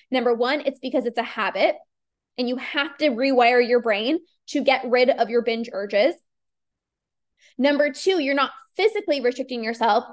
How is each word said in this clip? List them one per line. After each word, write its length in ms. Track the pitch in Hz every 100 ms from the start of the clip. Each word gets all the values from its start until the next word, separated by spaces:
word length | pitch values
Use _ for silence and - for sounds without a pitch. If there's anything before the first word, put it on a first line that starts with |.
| _
number 220 | 254 240
one, 280 | 233 247 294
it's 180 | 277 269
because 260 | 262 262 226
it's 120 | 226
a 60 |
habit 520 | 233 - 196 190 262 302 - _ _ _ _ -
and 100 | 240
you 100 | 254
have 380 | - 302 302 -
to 120 | 294
rewire 560 | 220 269 254 240 247 240
your 160 | 247
brain 380 | 233 202 226 330 - _ -
to 140 | 294
get 280 | 269 262 254
rid 200 | 247 254
of 200 | 254 208
your 120 | 233
binge 280 | 233 226 233
urges. 400 | 190 202 202 262 349 _ _ _ _ _ _ _ _ _ _ _ _ _ -
Number 340 | 269 285 294
two, 300 | 277 370 370
you're 140 | 269 285
not 160 | 269 - _ -
physically 460 | 415 415 415 285
restricting 420 | 240 254 262 247
yourself, 420 | 220 233 226 214 240